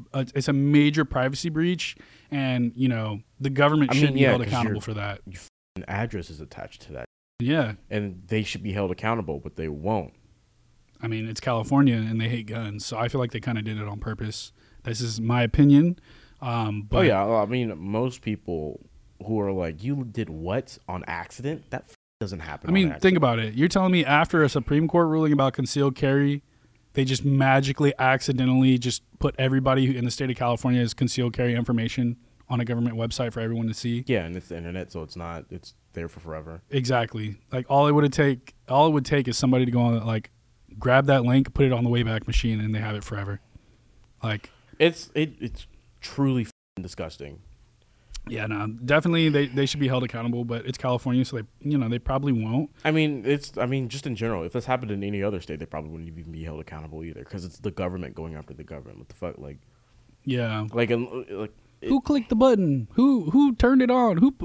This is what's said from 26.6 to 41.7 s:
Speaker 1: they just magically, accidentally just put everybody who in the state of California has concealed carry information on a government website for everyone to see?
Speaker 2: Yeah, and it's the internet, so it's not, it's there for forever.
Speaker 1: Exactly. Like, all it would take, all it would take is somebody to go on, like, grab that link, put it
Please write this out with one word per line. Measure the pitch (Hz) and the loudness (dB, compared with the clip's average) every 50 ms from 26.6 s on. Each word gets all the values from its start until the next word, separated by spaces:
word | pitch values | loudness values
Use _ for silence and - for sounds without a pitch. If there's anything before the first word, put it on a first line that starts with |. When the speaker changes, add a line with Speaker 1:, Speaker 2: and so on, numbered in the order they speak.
| _ _ _ _ _ _ - | _ _ _ _ _ _ -2
Speaker 1:
they | - 135 | -2 0
just | 131 135 127 - | 0 0 0 2
magically, | 143 139 135 135 135 131 139 135 135 139 - 151 143 - - | 2 4 4 6 6 4 4 4 2 0 2 2 2 2 4
accidentally | 131 127 131 131 - - 139 123 127 127 127 131 131 131 131 127 | 2 2 4 2 2 0 0 2 2 4 4 6 6 6 4 4
just | 123 127 120 - - _ - _ | 2 -2 -4 -4 -8 _ -6 _
put | - 147 - - | -2 -2 0 0
everybody | 131 131 131 135 131 135 131 135 135 | 0 2 2 2 4 4 4 4 4
who | 127 135 | 2 2
in | 123 120 | 0 -2
the | 123 | -4
state | 117 - 139 127 | -2 -4 -4 -4
of | 123 | -2
California | - 131 120 120 117 - 127 123 123 | -2 0 0 0 0 0 2 2 2
has | 120 113 - | 2 0 0
concealed | - 135 120 - - 123 120 113 | -2 -2 0 0 0 -2 -2 -2
carry | - 127 123 120 | 0 0 0 0
information | 117 117 113 123 117 113 113 - - 123 120 120 - _ _ _ _ _ - | 0 0 0 0 0 -2 -2 -2 -2 -2 -2 -2 -4 _ _ _ _ _ -6
on | 131 120 | -4 -4
a | 120 | -2
government | 117 123 117 120 120 113 | -2 -2 0 0 -2 -2
website | 113 117 117 - - 127 117 110 | -2 -4 -4 -2 -4 -4 -4 -4
for | 117 | -4
everyone | 113 113 117 113 117 113 | -4 -2 -2 -2 -2 -4
to | 110 | -4
see? | - - 120 117 117 127 - | -4 -4 -4 -4 -4 -2 0
Speaker 2:
Yeah, | 127 107 85 | 0 0 0
and | 82 87 | -2 -6
it's | 92 85 - | -8 -10 -10
the | 87 85 | -10 -10
internet, | 85 85 87 92 92 - | -8 -8 -8 -8 -10 -10
so | - 87 80 | -10 -10 -12
it's | 78 - | -10 -12
not, | 90 85 85 85 82 - - | -12 -10 -10 -10 -12 -12 -14
it's | - 90 - - - _ _ _ _ | -16 -16 -16 -18 -20 _ _ _ _
there | 85 85 82 | -10 -10 -10
for | - - | -12 -14
forever. | 80 82 78 78 76 78 80 85 - _ | -14 -12 -12 -12 -12 -12 -16 -16 -12 _
Speaker 1:
Exactly. | 143 139 127 120 131 123 117 110 - 113 107 107 104 - _ _ | -2 -2 0 2 0 0 0 -2 -4 -8 -8 -8 -10 -12 _ _
Like, | - 131 127 - | -8 -8 -4 2
all | 139 139 143 147 | 4 4 6 6
it | |
would | 147 147 147 143 | 6 6 4 4
take, | 135 - 147 139 135 123 - - - _ _ - | 2 2 2 2 2 0 -6 -14 -20 _ _ 0
all | 127 139 151 160 | 4 4 6 6
it | |
would | 156 147 131 | 4 2 0
take | - 151 143 135 123 | 2 0 0 0 0
is | 117 - | -2 0
somebody | - 131 127 127 127 | 2 4 4 4 4
to | 123 | 4
go | 120 123 | 2 2
on, | 120 120 117 113 107 | 4 4 2 2 0
like, | 117 113 110 - - _ _ _ _ _ _ _ - - 104 | -2 -2 -4 -4 -8 _ _ _ _ _ _ _ -20 -16 -4
grab | 101 127 123 135 139 139 | 2 4 6 6 6 6
that | 139 135 120 | 4 4 4
link, | 120 123 135 135 - - | 6 4 4 4 4 2
put | - 143 | 2 2
it | 131 | 4